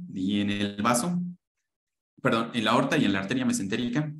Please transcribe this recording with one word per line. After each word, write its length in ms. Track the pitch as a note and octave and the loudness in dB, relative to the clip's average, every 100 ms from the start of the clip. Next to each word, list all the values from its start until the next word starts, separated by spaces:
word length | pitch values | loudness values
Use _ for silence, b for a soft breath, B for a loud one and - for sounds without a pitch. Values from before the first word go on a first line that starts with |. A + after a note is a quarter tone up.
| - | -8
y 280 | F#2+ F#2+ G#2 | -4 0 0
en 80 | G2+ | 0
el 320 | G2+ G2+ G2+ | 0 -2 0
vaso, 400 | A2 B2 F3 F3 F3+ - _ _ _ _ _ _ _ _ | 0 2 0 -2 -4 -8 _ _ _ _ _ _ _ _
perdón, 300 | C3 A2+ A#2 A#2+ | 0 2 0 0
en 80 | |
la 80 | G#2+ | 2
aorta 260 | B2 - D#3+ | 2 4 2
y 80 | G#2 | 2
en 80 | |
la 60 | G2 | 2
arteria 260 | F#2+ G2+ B2 | 0 0 0
mesentérica, 640 | - G2 A2+ B2 B2+ D3+ | 0 -2 -2 -2 -2 -4